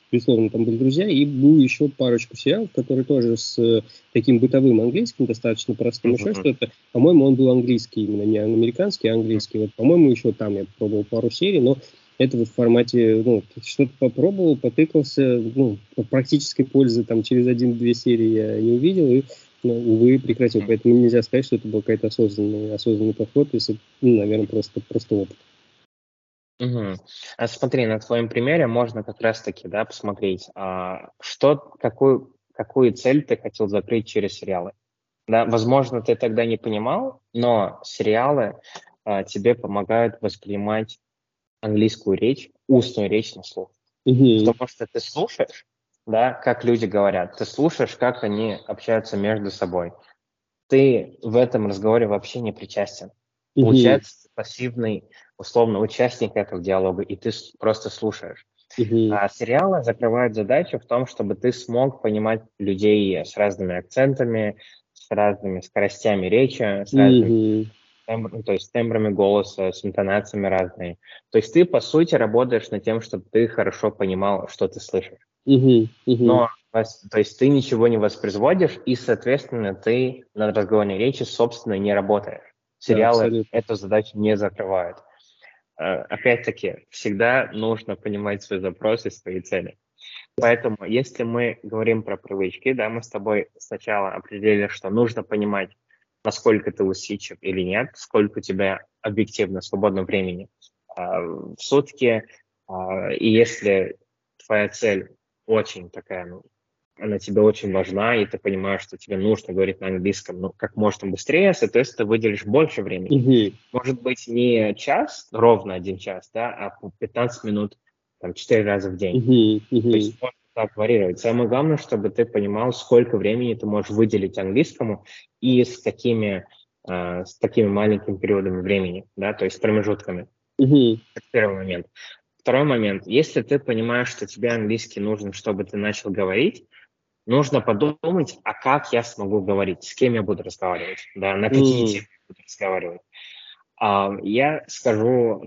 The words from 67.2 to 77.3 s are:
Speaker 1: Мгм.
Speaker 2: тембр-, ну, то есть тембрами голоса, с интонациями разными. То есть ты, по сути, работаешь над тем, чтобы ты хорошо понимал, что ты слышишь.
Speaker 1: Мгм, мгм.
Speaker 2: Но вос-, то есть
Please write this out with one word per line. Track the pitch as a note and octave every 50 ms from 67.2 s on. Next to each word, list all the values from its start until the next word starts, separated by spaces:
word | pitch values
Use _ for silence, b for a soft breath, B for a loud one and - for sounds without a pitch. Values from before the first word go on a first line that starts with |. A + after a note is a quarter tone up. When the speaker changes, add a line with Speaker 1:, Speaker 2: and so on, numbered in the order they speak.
| A2 A2+
Speaker 1:
Мгм. | A#2 A2 A2 G#2+ G#2+ A2 G#2+ G#2+ - _ _ _ _ _ _
Speaker 2:
тембр-, | - A2+ A2+ A2 - -
ну, | A2+ A2
то | -
есть | G2 F#2 - -
тембрами | - A#2+ A#2 A#2 A2 A2 G#2+ G#2+
голоса, | G2 F2+ G2+ G2 G2+ G#2 G2 G2+ - - F#2+ F#2
с | F2+ - -
интонациями | G2+ - - G2 F#2+ G2 G#2 G2 - - G#2 G2 F#2+
разными. | F#2+ F#2 F#2 F2 - - F2+ F2 E2+ B B B B B _ _
То | - A2
есть | - - -
ты, | E3+ F3+
по | F3 - A#2+
сути, | - - - D#3 E3+ D#3 D#3+
работаешь | B2+ A#2 G#2 A2 A#2 B2+ B2 A#2+ A2 - -
над | A2 G2+ -
тем, | A2+ A2 A#2
чтобы | A2+ - - F#2 - _
ты | - A2 A#2+ A2+
хорошо | - - G2+ G2 - - - G#2+
понимал, | - - G2+ F#2+ F#2 F#2 G2 G2+ G2+ F#2+ - -
что | - - G2+ F#2+
ты | - A2
слышишь. | - - - F#2+ - - - - _ _ _ _ _
Speaker 1:
Мгм, | C3+ C#3 B2+ C3 C3 B2+ A2+ A2 A2+ - _ _
мгм. | C3+ B2 A#2 B2 A#2 B2+ B2 A#2+
Speaker 2:
Но | A2+ - - _ _
вос-, | - A2 G#2+ - - - - G2+
то | - A2
есть | G#2 -